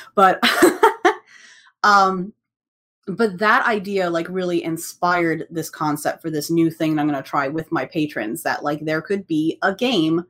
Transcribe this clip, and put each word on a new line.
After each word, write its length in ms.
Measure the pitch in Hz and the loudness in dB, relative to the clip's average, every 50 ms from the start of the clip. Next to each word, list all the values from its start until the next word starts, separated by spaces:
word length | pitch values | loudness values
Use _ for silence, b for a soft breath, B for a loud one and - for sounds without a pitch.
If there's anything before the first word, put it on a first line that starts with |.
| B B B | B B B
But, 280 | 208 190 185 175 - - | 4 6 6 4 4 0
<laughs> 1400 | - - - 349 330 339 - - 453 453 - - 370 403 - - _ - - - - - - _ _ _ _ - | 0 4 6 6 4 6 6 4 2 4 2 0 0 0 -2 -6 _ -20 -20 -20 -20 -20 -20 _ _ _ _ 2
um, 500 | 208 202 202 190 190 190 185 180 208 - _ _ _ _ _ _ _ _ _ _ _ _ _ _ | 4 6 6 6 4 2 -2 -6 -8 -12 _ _ _ _ _ _ _ _ _ _ _ _ _ _
but 300 | - 175 185 233 214 180 170 | -8 -4 -2 -2 -2 -2 0
that 280 | 214 208 226 269 - | 2 2 2 2 2
idea, 420 | 240 226 208 180 202 202 190 180 170 | 0 -2 -2 -2 -2 -2 -2 0 0
like, 200 | 170 165 165 180 | -2 -2 -4 -4
really 340 | 180 185 185 175 175 170 - | -4 -4 -4 -2 -2 -2 -2
inspired 840 | 165 165 160 - - - _ 180 175 175 175 170 165 160 160 - - | -4 -6 -6 -8 -10 -8 _ 0 0 2 2 2 0 0 -2 -6 -8
this 180 | 160 160 156 - | -8 -8 -8 -8
concept 540 | - - 160 151 147 151 - 147 - - - | -6 -4 -4 -2 -2 -2 -2 -4 -4 -4 -6
for 80 | 165 | -6
this 200 | 160 147 147 - | -4 -4 -2 0
new 200 | 165 170 165 165 | 2 2 2 2
thing 240 | 151 - 165 156 156 | 0 0 -2 0 0
that 80 | 147 147 | 0 0
I'm 60 | 151 | 0
gonna 140 | 143 135 139 | -2 -4 -6
try 260 | - - 147 139 135 | -4 -2 -2 -2 -2
with 220 | 151 160 156 - | -4 -6 -6 -4
my 140 | 165 143 131 | -4 -4 -4
patrons, 580 | - - 165 151 147 - 131 107 107 120 - - | -4 -4 -4 -4 -2 -4 -4 -6 -6 -6 -4 -4
that, 200 | 135 127 - 143 | -4 -4 -2 -4
like, 180 | 147 151 151 151 | -4 -4 -4 -4
there 160 | 156 156 160 160 | -2 -2 -2 -2
could 240 | - 202 202 185 | -4 -4 -6 -4
be 320 | - 160 151 156 165 - - | -2 -2 -2 0 -2 -2 -2
a 140 | - 190 196 | -2 -4 -2
game 500 | - 240 254 254 180 156 160 165 175 175 | -2 -2 0 0 2 2 2 0 0 -2